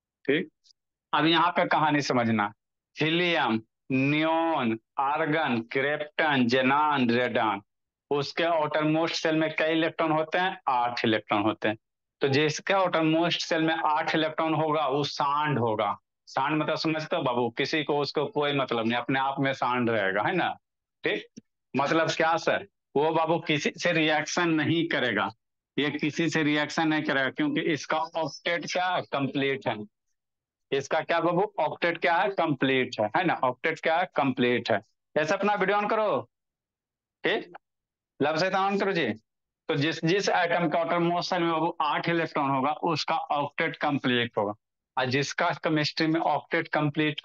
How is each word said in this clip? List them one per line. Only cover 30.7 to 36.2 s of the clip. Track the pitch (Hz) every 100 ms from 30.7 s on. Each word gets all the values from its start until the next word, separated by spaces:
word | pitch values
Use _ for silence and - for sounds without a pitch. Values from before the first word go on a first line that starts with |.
इसका | 135 131 160
क्या | 156 170
बाबू? | 165 175 208 -
ऑक्टेट | 151 147 170 165
क्या | 175 170
है? | 208
कंप्लीट | 196 160 143 131 131 123 -
है, | 104 170
है | 180
ना। | 127
ऑक्टेट | 127 123 165 160
क्या | 165 160
है? | 185 -
कंप्लीट | 139 123 123 120 117
है। | 104 - _ _ 147
ऐसा | 151 196
अपना | 202 202
वीडियो | 185 208
on | 208
करो, | 220 208 135